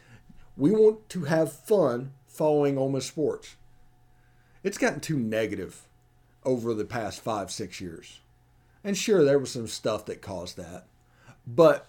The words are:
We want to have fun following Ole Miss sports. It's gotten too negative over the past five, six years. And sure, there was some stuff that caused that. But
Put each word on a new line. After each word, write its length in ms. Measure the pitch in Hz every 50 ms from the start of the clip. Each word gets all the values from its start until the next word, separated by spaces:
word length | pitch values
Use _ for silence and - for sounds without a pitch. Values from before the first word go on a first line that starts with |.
| _ - - - _ - - - - - -
We 140 | - 135 160
want 400 | 214 220 220 214 220 - - -
to 140 | - 185 151
have 280 | 135 165 160 160 156 -
fun 600 | - - - 220 196 165 131 117 120 135 135 - - _
following 520 | _ - - 165 151 151 147 143 143 139 135
Ole 100 | 135 135
Miss 160 | 135 131 120
sports. 520 | - - 165 147 131 - - - - - _ - - - - - - _ _ _ _ _ _ _ _ _ _ _ _ _ - -
It's 160 | 196 196 -
gotten 220 | 269 233 143 147
too 180 | - - 160 139
negative 680 | 117 110 110 110 113 98 101 92 90 80 - - - _ _ _ _ _ _ _ _ _ _ _ -
over 280 | 127 131 123 113 123 113
the 140 | 107 104
past 340 | 101 123 120 107 98 90 -
five, 300 | - 120 110 104 95 90
six 280 | - - 107 90 - -
years. 420 | 98 87 80 85 - - - - _ _ _ _ _ _ _ _ _ _ _ _ -
And 140 | 202 202
sure, 260 | 185 - 233 208 185 147
there 160 | 139 139 143
was 120 | 131 120
some 160 | - 127 113
stuff 400 | 104 - - - 123 107 - -
that 160 | - 90 - -
caused 340 | - 98 90 87 90 -
that. 300 | - 87 80 85 90 - _ _ _ _ _ _ _ _ - - _ _ 123
But 380 | 117 147 165 156 139 - -